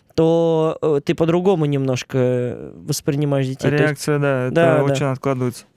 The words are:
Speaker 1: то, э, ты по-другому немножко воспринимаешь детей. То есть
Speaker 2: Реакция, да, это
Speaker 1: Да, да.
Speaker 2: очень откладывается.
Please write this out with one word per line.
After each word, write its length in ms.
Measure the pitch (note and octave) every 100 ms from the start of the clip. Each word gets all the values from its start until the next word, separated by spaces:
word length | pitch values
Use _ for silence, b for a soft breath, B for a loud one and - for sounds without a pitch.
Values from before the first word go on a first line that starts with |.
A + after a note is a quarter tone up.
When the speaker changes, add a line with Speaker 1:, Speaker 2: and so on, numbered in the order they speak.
| _ -
Speaker 1:
то, 600 | E3 E3 E3 D#3+ D#3+ -
э, 200 | D#3 C#3+ -
ты 80 |
по-другому 520 | E3 E3 F3 F#3 F3+ D3
немножко 1040 | C#3 C3+ B2+ - C3 B2+ B2 B2 - C#2 - F2
воспринимаешь 580 | C#3+ - C#3+ D3 C#3 C3
детей. 240 | C3 C#3+
То 60 | D3
есть 60 |
Speaker 2:
Реакция, 360 | D3+ C#3+ - D3
да, 260 | C#3+ C3 B2+
это 80 | D#3+
Speaker 1:
Да, 220 | E3+ C3
да. 60 |
Speaker 2:
очень 220 | C#3 C3+ C#3
откладывается. 600 | C3 C#3 C3 B2 - -